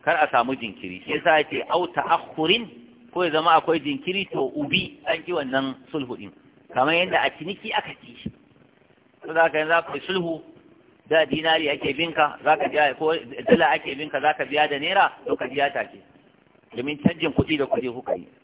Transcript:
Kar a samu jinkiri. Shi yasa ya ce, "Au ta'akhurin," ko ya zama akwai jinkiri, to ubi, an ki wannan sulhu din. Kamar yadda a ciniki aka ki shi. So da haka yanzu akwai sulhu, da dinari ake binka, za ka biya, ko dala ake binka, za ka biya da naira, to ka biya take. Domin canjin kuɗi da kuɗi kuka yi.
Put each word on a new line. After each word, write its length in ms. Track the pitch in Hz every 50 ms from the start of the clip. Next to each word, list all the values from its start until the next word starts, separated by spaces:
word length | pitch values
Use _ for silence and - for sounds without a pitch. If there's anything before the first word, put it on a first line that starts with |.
| -
Kar 120 | 147 170 156
a 60 | 156 -
samu 240 | 143 123 117 127 135
jinkiri. 480 | 131 117 107 - - - 92 90 92 -
Shi 60 | -
yasa 260 | 151 143 - 175 156 151
ya 60 | 147 -
ce, 140 | 143 120 - -
"Au 180 | 143 175 180 170
ta'akhurin," 800 | - 151 - - 165 160 - - - 160 156 165 208 240 233 170 - - - - - _ - -
ko 120 | - 175 180
ya 60 | 165
zama 240 | 147 160 160 170 165 156
akwai 220 | - 170 165 160
jinkiri, 500 | 135 147 143 135 - 180 185 196 190 -
to 220 | 160 - 139 123 -
ubi, 440 | 151 143 135 156 185 185 - - - -
an 160 | - 165 165 -
ki 80 | 170
wannan 420 | 175 160 139 127 131 135 135 135 127 - - -
sulhu 260 | - 156 131 120 120
din. 140 | - 101 92 - - _ - _ _ _ _ -
Kamar 200 | 123 131 151 165
yadda 240 | 170 180 185 180 143 113
a 40 | 139
ciniki 420 | - - 151 175 202 - - 220 -
aka 200 | 214 - 156 - _
ki 160 | - 123 117 -
shi. 100 | - - - _ _ _ _ _ _ _ _ _ _ _ _ _ _ _ _ _ -
So 60 | -
da 100 | 160 160
haka 160 | 165 160 151 156
yanzu 140 | 156 156 170
akwai 260 | 170 - - 139 143 -
sulhu, 360 | - 190 185 170 170 160 156 - - - - _ - - _ _ _ _ _ _ -
da 160 | 156 160 156
dinari 420 | 131 139 156 156 165 160 160 160 143
ake 220 | 147 - - - 135
binka, 420 | 135 170 165 156 - 151 143 - - -
za 120 | 147 156
ka 120 | 147 147 131
biya, 260 | - 151 151 143 127
ko 180 | - 156 156 165 160 - - - 120 117 -
dala 200 | - 165 165 147 151
ake 200 | 160 - - 139 135
binka, 220 | 156 147 - 135
za 140 | 135 151 151
ka 100 | - 143
biya 240 | 127 143 147 151 151
da 100 | 147 135
naira, 320 | 143 - 196 196 175 143 - - -
to 100 | - -
ka 100 | - -
biya 260 | 123 127 143 139 139
take. 260 | - 123 107 95 - 98 - _ _ _ _ _ _ _ _ _ _ _ _ _ -
Domin 220 | 117 123 143 151 143
canjin 300 | 147 - 175 160 165 156 127
kuɗi 240 | - - - 156 143
da 80 | 135
kuɗi 260 | - - 117 123 123
kuka 220 | 117 127 - - -
yi. 120 | 90 - - _ _